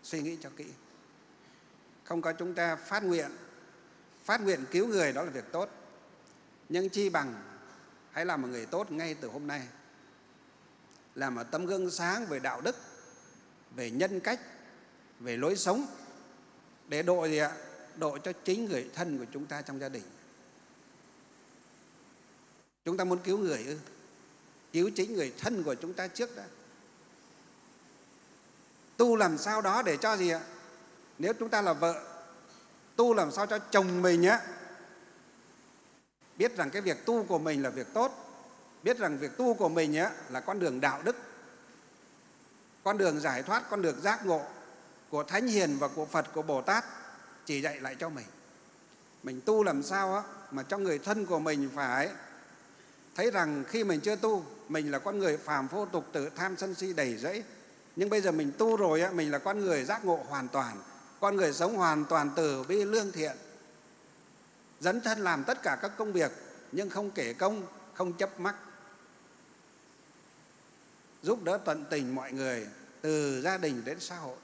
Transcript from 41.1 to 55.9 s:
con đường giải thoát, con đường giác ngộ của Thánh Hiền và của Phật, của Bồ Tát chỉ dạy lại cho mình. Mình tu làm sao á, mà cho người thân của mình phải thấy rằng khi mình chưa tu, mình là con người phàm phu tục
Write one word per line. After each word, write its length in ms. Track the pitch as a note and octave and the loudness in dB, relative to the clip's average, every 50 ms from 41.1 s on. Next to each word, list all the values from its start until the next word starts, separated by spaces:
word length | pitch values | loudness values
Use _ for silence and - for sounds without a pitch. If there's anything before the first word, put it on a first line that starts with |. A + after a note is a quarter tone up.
| A#3+ - - - - - - - - - - - - - - - - - - - - - - - - - - - - - - - - - - | -2 -2 -4 -16 -18 -20 -20 -20 -20 -20 -20 -20 -20 -20 -20 -20 -20 -20 -20 -20 -20 -20 -20 -20 -20 -20 -20 -20 -20 -20 -20 -20 -20 -4 -2
con 140 | G3 G#3 G#3+ | 0 2 4
đường 220 | G3 F3+ D3+ D3+ | 4 4 4 2
giải 240 | D3 D#3 C3 B2 C3+ | 0 0 0 0 0
thoát, 200 | C3+ G3+ A#3+ A#3+ - | 0 0 0 0 0
con 120 | G#3+ G3+ | -2 2
đường 200 | F#3+ E3 C#3 - | 2 2 0 2
giác 240 | D3+ G3+ G#3+ A3 A3 | 0 0 0 2 2
ngộ 200 | F#3+ E3+ D#3 C#3+ - - - - - - - - - - - - - | 2 2 2 0 -4 -12 -16 -18 -20 -20 -20 -20 -20 -20 -20 -14 -6
của 140 | - D3 D3 | -4 -4 -4
Thánh 240 | - F3 G3+ A#3 B3+ | 0 0 0 2 4
Hiền 300 | A3 G#3 F#3 D#3+ C#3+ C#3 | 4 4 4 4 2 0
và 80 | C#3+ C#3 | 0 -2
của 180 | C3+ D#3+ D3+ | -2 -4 -6
Phật, 200 | D3+ - E3 D3 - - | -2 0 -2 -2 0 -2
của 80 | D#3 | -4
Bồ 200 | D#3 D#3 D3 C3 | -2 0 0 0
Tát 240 | B2+ - G3 A3 A#3+ - - - - - - - - - - - - | 2 2 2 2 2 -2 -12 -16 -16 -18 -18 -20 -20 -20 -20 -20 -6
chỉ 160 | - D3+ C#3 | -2 -2 0
dạy 180 | C#3 D#3 D3+ C#3+ | 0 -2 -4 -4
lại 160 | C3 C3+ C3 C3 | -8 -8 -6 -6
cho 100 | E3+ E3 | -6 -6
mình. 160 | D#3+ C3+ A2 G#2 - - - - - - - - - - - - - - - - - - - | -6 -8 -12 -14 -18 -20 -20 -20 -20 -20 -20 -20 -20 -20 -20 -20 -20 -20 -20 -20 -20 -12 -10
Mình 180 | C3+ C3 B2+ | -8 -8 -4
tu 220 | B2+ - G#3+ A3 G#3 | 2 4 6 6 6
làm 200 | F#3+ D#3 C#3 C#3 | 4 4 2 0
sao 320 | - F#3+ G3 G3 F#3+ F#3+ | 0 0 2 2 2 2
á, 80 | G3+ G#3 - - - - - | 0 -2 -4 -12 -16 -16 -8
mà 120 | - C#3 C3 | -8 -8 -4
cho 140 | C3+ G3 G3+ | -4 -2 0
người 220 | G3 F#3 D#3+ C#3+ | 2 0 0 0
thân 260 | C#3 G3 G#3 G#3+ G#3 | 0 -2 0 0 0
của 140 | F3 F3+ D#3+ | 0 0 0
mình 300 | D#3 D#3+ D3+ C#3+ C#3 C3+ B2+ | 2 2 0 0 0 -2 -2
phải 340 | C#3+ C#3 C3 B2 C3 C#3+ F#3 G3 - - - - - - - - - - - - - - - - - - - - | -2 0 0 2 2 0 0 -2 -8 -14 -16 -18 -20 -20 -20 -20 -20 -20 -20 -20 -20 -20 -20 -20 -20 -20 -16 -4
thấy 160 | - F#3 A#3+ | 0 0 2
rằng 320 | G#3+ G3+ F3 D3+ D3 C#3+ C3+ - | 4 4 2 2 2 -2 -4 -2
khi 160 | - A3+ A3 | 0 0 2
mình 160 | G3+ F3+ D#3 | 2 2 2
chưa 160 | D3 G#3 G#3+ | 2 0 0
tu, 300 | G#3+ A3 A3 A3 G3 E3 C#3 - - - - | 2 2 2 2 2 0 -4 -14 -18 -10 -4
mình 240 | D3+ D#3+ D3+ D3 | -2 -2 -2 0
là 80 | C#3+ C3+ | -2 -2
con 200 | - G3+ G3 G#3 | -2 -2 -2 2
người 180 | F#3+ F3 D3+ D3+ | 2 2 2 0
phàm 300 | - - D3 C#3 C3+ C3+ | 0 -2 0 0 0 -2
phu 180 | - G3+ G#3 | -2 -4 -4
tục 200 | F#3+ | -2